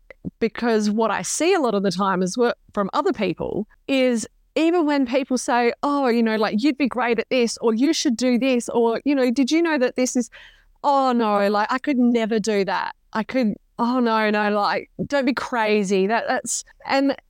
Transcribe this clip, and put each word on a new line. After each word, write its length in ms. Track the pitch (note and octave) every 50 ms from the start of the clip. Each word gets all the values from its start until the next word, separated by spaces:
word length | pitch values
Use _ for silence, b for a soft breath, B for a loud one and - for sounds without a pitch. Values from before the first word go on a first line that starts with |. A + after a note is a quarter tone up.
| _ - - _ - - _ -
because 500 | A#3 A3 - - A#3 A#3+ A3+ A3 G#3 G#3
what 200 | G#3 A3 A3 A3
I 100 | G3 -
see 320 | F3+ - - - D4+ F4
a 80 | G4 F4
lot 140 | C#4 A#3 G#3
of 80 | G3+
the 80 | F#3+ G3+
time 320 | F3 F3+ G3+ F#3+ F#3+ F3+
as 160 | F#3 F3+ - B3
well 160 | A#3+ A#3+ - _ _ _
from 160 | - G#3 G3 F#3+ -
other 180 | C4+ D#4 F#4+
people 560 | C#4 - G#3+ F3+ D#3+ - - - - - G#3+ b b b _ -
is 380 | C#4 C4+ B3+ B3+ A#3+ A3+ - - _ _ _ _ -
even 300 | C4+ D#4+ E4+ E4+ F4+ D#4
when 200 | D4 D4 C#4+ C4+
people 300 | A#3 B3 C4+ C#4 - C4
say, 360 | A#3+ - - B3 A#3+ A#3+ A#3 - -
"Oh, 260 | - C#4+ C#4+ C#4+ C4+ B3
you 140 | A3+ A#3+
know, 140 | A#3 A3 A3
like, 260 | A3 A3 F#3+ E3+ G#3
you'd 160 | A#3+ D4+ C#4 -
be 100 | D4 A3
great 300 | - A#3 A#3 A#3+ A#3 G#3+
at 100 | - -
this," 300 | C4 C4 A#3 A3 - -
or, 160 | - A#3 A3+
"You 180 | G#3+ C4+ D#4
should 240 | D#4+ - - D#4 A#3
do 220 | A3 B3 B3+ B3 G#3
this," 300 | B3 C4+ B3+ A#3+ - -
or, 320 | - A#3+ A#3 A#3 A3+ - -
you 100 | C4+ D4
know, 160 | C4+ B3 C4
"Did 200 | A#3 C#4 C4+ A#3+
you 100 | D#4 D#4+
know 160 | E4+ E4 D#4 C#4
that 180 | B3 B3 -
this 200 | - B3+ B3 -
is," 140 | B3+ A#3 - B B B B B B B B B -
"Oh, 300 | - C#4+ C#4 C4+ C4+ C4
no, 360 | B3 A#3 A#3 G#3+ G#3 G3+ G3+ G3+
like, 220 | G#3 G3+ G#3+ -
I 80 | B3+ B3+
could 200 | - D4 D4 B3
never 400 | B3 A#3+ A#3+ A#3 A3+ G#3 A#3 A3
do 260 | F#3+ A3 G#3+ G3+ F#3+
that. 300 | F#3+ F#3 E3+ - - - _ _ _
I 100 | - A3 G#3
could, 300 | - - C4 B3 G#3+ - - _ _ _ -
oh, 220 | A#3 A#3 B3+ C4
no, 300 | A#3+ A#3 A3 A3 G#3+ G#3+
no, 200 | G#3+ G#3 G#3+ G#3
like, 400 | G#3 G#3 G3+ E3+ F3 G3 - _ _ - -
don't 200 | - C#4+ C#4+ B3+
be 80 | C4+ B3
crazy." 720 | - - - C4 A#3 A3 G#3+ G#3+ G#3+ G3+ F3+ G3+ F#3+ F#3+
That, 180 | G3 A3+ A3 -
that's, 380 | - C4 A#3 - A3+ - - - b b _ -
and 300 | - B3+ C4+ C#4 C#4 C4 - _